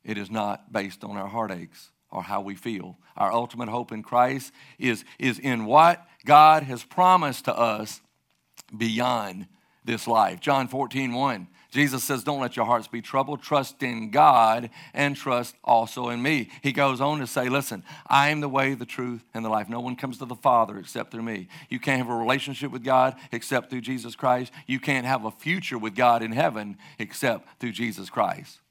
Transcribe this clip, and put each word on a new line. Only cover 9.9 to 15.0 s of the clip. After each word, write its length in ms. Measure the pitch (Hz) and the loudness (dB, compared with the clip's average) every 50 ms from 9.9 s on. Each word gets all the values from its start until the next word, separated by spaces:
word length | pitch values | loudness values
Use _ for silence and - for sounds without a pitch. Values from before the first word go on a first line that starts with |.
| 117 - - | -6 -4 -2
life. 320 | 120 113 113 104 92 92 90 | 2 4 4 4 2 0 -4
John 280 | - 147 139 135 127 | 0 2 2 2 0
fourteen 460 | 117 127 135 139 117 - 139 135 127 120 | -2 -4 -4 -4 -4 -4 -4 -4 -4 -2
one, 340 | 123 135 139 120 98 90 - _ _ _ _ | -2 -2 -2 -2 -4 -10 -16 _ _ _ _
Jesus 320 | - 131 147 139 131 123 - | 0 0 0 0 0 -4 -4
says, 200 | - 139 123 - | -2 -4 -4 -2
"Don't 180 | 151 147 139 | -4 -4 -2
let 140 | 131 120 - | -4 -4 -2
your 100 | 123 113 | -2 2
hearts 220 | 113 123 113 107 | 2 2 0 0
be 140 | - - 117 | -6 -10 -10
troubled. 400 | 113 - - 135 135 139 147 - | -10 -2 -2 -2 -2 -2 -6 -10
Trust 400 | - - 151 143 131 - - _ | -4 0 0 0 0 -2 -8 _
in 300 | 139 123 120 113 110 107 | -6 -6 -6 -6 -8 0
God 580 | 104 143 156 151 135 120 113 110 110 120 120 117 - - - - - | 4 8 8 8 8 8 6 6 4 2 -2 -10 -14 -18 -20 -10 -2
and 220 | 139 | -2